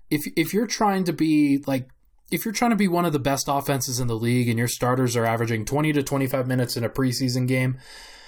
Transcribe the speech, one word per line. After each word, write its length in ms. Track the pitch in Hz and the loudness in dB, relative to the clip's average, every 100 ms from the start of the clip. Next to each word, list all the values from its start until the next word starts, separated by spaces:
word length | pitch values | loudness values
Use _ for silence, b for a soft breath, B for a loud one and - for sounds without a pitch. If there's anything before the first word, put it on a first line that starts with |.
| - | -4
If, 140 | 147 - | -4 -2
if 200 | 165 156 | -2 0
you're 120 | 196 226 | 0 -2
trying 380 | - 208 190 | 0 2 2
to 80 | 175 | 0
be, 500 | 156 160 151 147 139 139 | 0 2 4 4 2 0
like, 220 | 131 127 - _ _ - | -4 -4 -16 _ _ -6
if 120 | 165 226 | -4 -4
you're 80 | |
trying 160 | 202 240 | 0 2
to 60 | 208 | 2
be 120 | 196 | 2
one 160 | 175 | 2
of 80 | 175 | 2
the 60 | 147 | 0
best 300 | 139 139 - | 0 -2 0
offenses 520 | 139 139 139 131 123 | -2 0 -2 -2 -2
in 60 | 123 | -2
the 100 | 110 | 0
league 320 | 117 123 120 | 2 2 2
and 100 | 113 | 0
your 80 | 120 | -2
starters 480 | - 123 127 127 | 0 0 2 2
are 120 | 117 113 | 2 0
averaging 400 | 117 117 113 107 | 0 0 -2 -2
twenty 260 | 143 156 | 0 2
to 100 | 147 | 2
twenty-five 440 | 139 139 131 135 127 | 0 0 0 0 0
minutes 260 | 127 123 | 0 0
in 100 | 120 | -2
a 40 | 113 | -4
preseason 580 | - 131 123 131 127 127 | 0 0 0 -2 0 0
game, 300 | 131 131 131 B B B B | 0 0 -2 B B B B